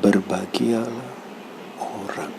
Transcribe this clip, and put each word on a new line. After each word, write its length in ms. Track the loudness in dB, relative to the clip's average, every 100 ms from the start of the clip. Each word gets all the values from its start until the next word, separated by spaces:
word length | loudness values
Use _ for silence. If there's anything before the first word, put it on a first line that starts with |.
Berbahagialah 1120 | 8 6 4 -2 0 2 4 4 2 -4 -8 -12 -12 -14 -14 -14 -14 -8
orang. 520 | -6 -6 -6 -4 -6